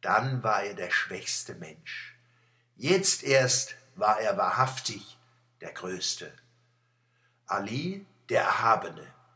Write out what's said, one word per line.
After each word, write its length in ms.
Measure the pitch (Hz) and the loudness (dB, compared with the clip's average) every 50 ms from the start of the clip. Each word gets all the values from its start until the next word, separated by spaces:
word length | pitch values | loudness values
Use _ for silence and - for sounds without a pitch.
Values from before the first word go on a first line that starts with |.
dann 440 | - 95 92 110 120 135 131 127 110 | 0 2 2 2 2 2 -2 -2 0
war 180 | 110 107 98 101 | 0 0 0 0
er 120 | 101 101 | -4 -6
der 160 | 95 92 90 | -6 -4 -2
schwächste 640 | - - - - 95 92 - - - - - - 101 | 0 -2 -2 -2 -6 -8 -6 -6 -6 -6 -6 -8 -12
Mensch. 600 | 85 85 80 - - _ - - - - - - _ _ _ _ _ _ _ _ _ _ _ _ | -14 -14 -16 -16 -18 _ -14 -14 -14 -14 -16 -20 _ _ _ _ _ _ _ _ _ _ _ _
Jetzt 480 | _ 107 143 180 190 196 - - - - | _ 2 4 4 4 4 4 2 2 2
erst 500 | 139 139 135 131 131 - - - - - - - _ _ | 4 6 6 6 6 2 0 0 -4 -8 -18 -20 _ _
war 240 | 95 101 104 107 107 | 0 4 4 4 4
er 160 | 113 107 98 | 4 0 2
wahrhaftig 800 | 95 98 92 90 - 127 131 - - - - - - - - - _ _ _ _ _ _ _ _ _ | 2 2 2 4 2 2 2 0 -6 -6 -6 -8 -8 -12 -16 -20 _ _ _ _ _ _ _ _ _
der 120 | - 82 - | -16 -14 -12
Größte. 600 | - - 92 92 90 82 - - - 87 76 - - _ _ _ _ _ _ _ _ _ _ _ _ _ _ _ _ _ _ _ _ _ - | -10 -8 -8 -8 -4 -4 -4 -4 -4 -8 -16 -18 -20 _ _ _ _ _ _ _ _ _ _ _ _ _ _ _ _ _ _ _ _ _ -4
Ali, 560 | - 101 98 104 113 135 160 180 196 196 - _ _ _ _ - | -4 -4 -2 -4 -4 -4 -4 -4 -6 -6 -10 _ _ _ _ -2
der 140 | - - - | 0 2 2
Erhabene 640 | 98 - - 117 113 110 107 - 85 80 80 - - - _ _ _ _ | 2 2 2 4 4 4 4 2 -6 -10 -12 -18 -20 -20 _ _ _ _